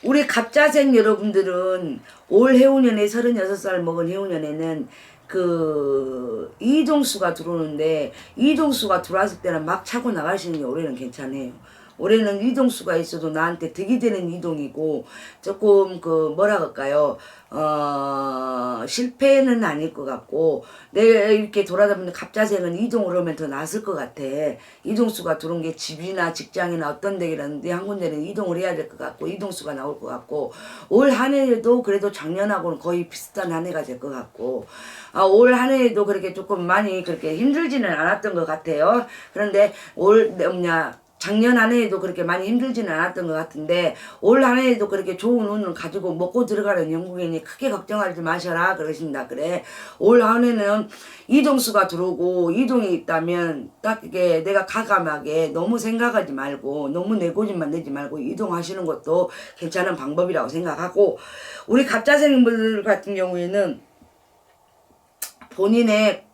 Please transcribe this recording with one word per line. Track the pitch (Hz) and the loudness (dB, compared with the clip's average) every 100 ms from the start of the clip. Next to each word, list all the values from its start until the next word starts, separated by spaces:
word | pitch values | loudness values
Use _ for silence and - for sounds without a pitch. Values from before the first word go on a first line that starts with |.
| 226 | 4
우리 | 285 - | 2 4
갑자생 | 240 226 294 302 294 277 240 | 0 0 4 4 4 6 6
여러분들은 | 214 202 208 190 190 180 185 185 170 123 - - _ | 4 2 2 0 0 0 -2 -2 -4 -10 -14 -20 _
올 | 196 254 254 | 4 6 8
해운년에 | 269 269 247 208 208 | 8 6 4 4 0
서른여섯 | 226 240 233 185 196 | 0 0 0 -2 -4
살 | 190 185 | -2 -2
먹은 | 170 165 165 | -2 -2 -4
해운년에는 | 190 196 165 151 156 165 156 127 - - - _ | -4 -4 -6 -6 -6 -4 -6 -8 -14 -20 -20 _
그 | 190 175 170 160 151 139 139 131 127 123 110 80 - | -2 0 0 0 0 0 0 -2 -6 -8 -8 -10 -4
이동수가 | 220 302 277 294 277 196 180 165 | 2 2 4 2 0 -2 -4 -4
들어오는데 | 165 170 156 151 156 156 139 - - - | -6 -4 -4 -2 0 0 -4 -10 -18 0
이동수가 | 269 294 302 247 208 180 | 2 4 2 0 0 0
들어왔을 | - 185 202 185 | 0 -2 -2 -2
때는 | 185 160 156 | -4 -4 -2
막 | 190 - | -4 -4
차고 | 240 247 | -4 -4
나가시는 | 185 156 196 175 160 | -2 -2 -4 -4 -6
게 | 131 | -4
올해는 | 143 156 127 | -4 -6 -6
괜찮아요. | 127 - 135 139 127 - - - - - | -10 -10 -10 -8 -10 -14 -20 -20 -20 -6
올해는 | 170 226 208 202 | 2 4 4 0
이동수가 | 233 262 254 - - 165 | 0 2 0 0 -2 -2
있어도 | 165 170 160 | -2 -6 -6
나한테 | 156 165 170 160 | -2 -2 -2 -8
득이 | - 196 240 | -6 -2 0
되는 | 233 196 175 | 0 -2 -4
이동이고 | 175 170 156 139 143 156 139 - - - - | -6 -6 -6 -8 -4 -4 -4 -8 -18 -20 -14
조금 | - 202 214 202 185 180 | -10 0 6 6 4 -2
그 | 170 160 156 | 0 0 0
뭐라 | 160 208 202 | 2 2 2
그럴까요? | 156 - 135 147 147 - - - _ | -2 -4 0 2 2 -2 -14 -20 _
어, | 135 156 151 147 143 139 139 135 131 131 127 123 117 113 | -4 -2 0 -2 -2 -4 -4 -4 -6 -6 -4 -6 -6 -6
실패는 | - 247 - 277 269 269 233 196 | -4 -6 0 4 6 4 2 0
아닐 | 147 160 | -2 -6
것 | - 135 | -8 -10
같고 | 123 - 147 160 135 - - - | -10 -6 0 0 0 -8 -20 -4
내가 | - 226 220 208 | 4 6 6 6
이렇게 | 214 214 208 196 | 2 2 -2 -2
돌아다니는 | 180 208 196 180 | 2 2 2 -4
갑자생은 | - - 214 208 196 175 170 | -10 -8 -2 0 0 -2 -2
이동을 | 233 233 185 180 | -2 0 0 0
하면 | 170 156 | -2 -4
더 | 156 | -6
나았을 | 139 156 208 | -6 -6 -6
것 | 214 165 | -6 -8
같아. | 123 - 135 143 151 123 - - - | -8 -10 -6 -4 -4 -6 -16 -14 -4
이동수가 | 214 220 214 170 156 | 0 0 -2 -6 -6
들어온 | 160 170 | -6 -6
게 | 160 160 | -6 -8
집이나 | - 156 180 190 165 | -12 -10 -8 -4 -4
직장이나 | 165 - 185 175 170 147 | -4 -10 -6 -4 -4 -6
어떤 | 147 202 196 | -6 -6 -4
데라든지 | 170 156 143 147 170 | -6 -6 -8 -8 -8
한 | 180 196 | -8 -6
군데는 | 202 170 151 | -6 -6 -6
이동을 | 160 196 190 170 | -8 -6 -4 -4
해야 | 185 160 | -4 -4
될 | 156 | -8
것 | - | -10
같고 | 127 - 160 | -14 -10 -10
이동수가 | 190 196 170 147 | -8 -10 -10 -10
나올 | 139 139 139 | -10 -10 -10
것 | 123 | -12
같고 | 123 - 151 127 - - - - | -12 -8 -6 -6 -10 -18 -20 2
올 | 208 277 | 6 6
한 | 220 269 | 4 2
해에도 | 277 269 226 226 247 | 2 4 2 4 2
그래도 | 233 196 202 | 2 0 0
작년하고는 | 202 156 180 208 196 170 151 | -4 -6 -2 -2 -2 -4 -6
거의 | 170 175 170 | -4 -4 -4
비슷한 | - - 202 180 | -12 -12 -8 -4
한 | 160 175 | -4 -4
해가 | 160 | -6
될 | 127 127 | -8 -10
것 | 143 | -10
같고 | 131 117 - 120 127 - - - - - | -12 -14 -8 -6 -6 -10 -18 -20 -20 -8
아, | 165 | 2
올 | 190 202 247 | 6 8 8
한 | 247 254 | 6 4
해에도 | 269 247 208 202 | 4 4 2 0
그렇게 | 196 180 | 0 -4
조금 | 185 196 190 175 | -8 -6 -4 2
많이 | 190 208 185 | 2 2 -2
그렇게 | 175 160 156 156 | -4 -6 -6 0
힘들지는 | 254 285 330 262 202 | 2 2 0 0 0
않았던 | 151 165 208 214 175 | 0 0 0 -2 -4
것 | 160 | -4
같아요. | 156 165 147 165 240 233 - - | -4 -4 2 4 2 0 -14 -14
그런데 | 185 208 196 202 - - - | -6 0 4 4 2 -16 0
올, | 185 220 - 185 | 6 6 6 0
네, | 170 | -4
뭐냐, | 180 175 165 139 - _ _ | -2 0 0 -2 -8 _ _
작년 | - 208 233 247 | -2 2 4 4
한 | 220 | 4
해에도 | 240 214 185 | 2 2 -2
그렇게 | 185 175 | -4 -4
많이 | 170 180 190 | -2 -2 0
힘들지는 | 240 262 233 202 | 0 0 -4 -4
않았던 | 156 180 180 175 | -2 -2 -2 -4
것 | |
같은데 | 156 160 151 156 175 165 - - - | -4 -6 -10 -2 0 0 -2 -18 -2
올 | 190 262 | 4 6
한 | 262 247 | 6 4
해에도 | 262 233 202 | 4 2 0
그렇게 | 196 180 180 | -2 -4 -4
좋은 | 220 240 208 | 0 0 0
운을 | 214 190 | -2 -4
가지고 | 165 165 196 185 160 | -6 -8 -6 -6 -4
먹고 | 180 233 247 | -2 -2 0
들어가는 | 208 202 185 160 | 0 0 0 -2
영국인이 | 165 185 180 170 160 | -4 -6 -6 -6 -6
크게 | 160 - 262 | -8 -6 -4
걱정하지 | 202 - 208 190 165 | -4 -4 -4 -2 -4
마셔라 | 165 175 175 170 185 175 | -4 -4 -2 0 0 -2
그러신다 | 156 151 160 139 123 | -4 -6 -6 -6 -8
그래. | 127 156 180 - - - - | -6 -4 -4 -8 -18 -18 2
올 | 202 240 | 6 8
한 | 220 240 240 | 6 4 4
해는 | 226 202 214 214 - - - - | 2 0 0 -2 -12 -20 -20 2
이동수가 | 269 285 269 233 208 185 | 4 6 2 2 2 2
들어오고 | 170 180 - 175 180 170 | 0 -4 0 0 2 2
이동이 | 196 254 254 202 | 2 2 2 2
있다면 | 170 - 160 165 175 170 147 107 _ | -2 0 -2 0 -2 -2 -4 -10 _
딱 | 214 214 - | -4 -4 -6
이게 | 180 180 160 160 | 0 2 2 2
내가 | 196 190 | 0 0
가감하게 | 214 214 196 165 147 143 156 160 | -6 0 0 0 -4 -2 0 0
너무 | 156 185 233 | -2 -2 0
생각하지 | 220 226 240 226 156 | -2 0 0 0 -2
말고 | 135 139 139 131 147 139 | -6 -8 -8 -6 -6 -4
너무 | 165 190 220 | -4 -2 -2
내 | 170 | 0
고집만 | 170 214 180 147 | -2 -4 -4 -4
내지 | 165 139 | -6 -6
말고 | 139 143 151 | -8 -8 -8
이동하시는 | 123 - 202 170 165 190 170 | -8 -6 -4 -4 -6 -6 -6
것도 | 151 147 170 175 - - - | -6 0 0 0 -6 -20 -12
괜찮은 | 165 185 185 170 | -6 -2 -2 -4
방법이라고 | 135 156 180 160 120 | -4 -2 0 -2 -4
생각하고 | 156 175 139 180 - 196 - - - - - - | -4 -6 -6 -4 2 2 2 -14 -18 -18 -18 2
우리 | 233 254 | 2 4
갑자생분들 | 226 247 285 294 269 233 226 220 214 | 0 4 4 6 6 6 4 0 0
같은 | 202 190 - | 0 0 0
경우에는 | 196 185 180 175 202 190 - _ _ _ _ _ _ _ _ _ _ _ _ _ _ - _ - | -4 -2 -2 -2 0 -2 -4 _ _ _ _ _ _ _ _ _ _ _ _ _ _ -14 _ -20
본인의 | - 196 233 226 214 214 180 _ | -2 2 4 4 4 2 0 _